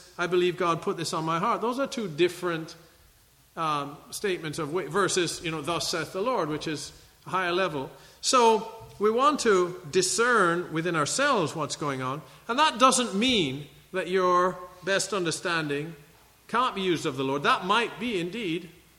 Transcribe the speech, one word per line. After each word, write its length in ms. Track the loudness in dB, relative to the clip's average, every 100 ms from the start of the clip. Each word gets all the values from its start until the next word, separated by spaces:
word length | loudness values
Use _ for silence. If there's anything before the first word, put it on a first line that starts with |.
| -14 -6
"I 100 | 0
believe 300 | 2 2 0
God 240 | -2 0
put 160 | -4 -4
this 160 | -4
on 100 | -4
my 160 | -2 0
heart." 220 | 0 0
Those 180 | -2 -2
are 80 | -4
two 200 | -4 -6
different, 680 | 0 0 2 -4 -4 -8 -16 -20 _ _ _ _ _ _ -6
um, 400 | -2 -2 -4 -12 -14
statements 480 | -6 -4 -4 -4 -6
of 80 | -4
wi-, 200 | -4 -2
versus, 500 | 0 2 2 0 -4
you 80 | -6
know, 100 | -6
"Thus 260 | -4 -4 -2
saith 220 | -4 -4
the 100 | -4
Lord," 280 | -2 0 -2
which 180 | -4 -4
is 240 | -6 -8 -16 -20 _ -6
a 40 |
higher 240 | -4 0
level. 360 | 0 0 -2 -8 -12 -20 -8
So 500 | 2 6 6 6 0 -12 -18 0
we 100 | 2
want 300 | 4 4 4
to 400 | 4 4 4 -2 -2
discern 800 | 0 2 2 4 4 4 2 -2
within 240 | -2 0 0
ourselves 600 | 0 2 2 2 0 -2
what's 200 | -6 -4
going 260 | -4 -4
on, 200 | -4 -6 -10 -16 -4
and 100 | 2
that 220 | 2 6
doesn't 360 | 6 6 0 0
mean 520 | 2 2 0 -4 -10 -20 _
that 160 | -6 -2
your 500 | 2 4 4 4 0 -12 -10
best 300 | -2 -2 0
understanding 840 | -2 -2 -2 -2 -2 -2 -4 -6 -12 -20 -20 _ _ -4
can't 260 | 0 0
be 80 | 0
used 240 | 0 0 -2
of 100 | -2
the 80 |
Lord. 200 | -2 0
That 220 | 2 0 2
might 340 | 0 0 -4
be 200 | -4 -4
indeed 500 | -4 -6 -4 -6 -8 -18 _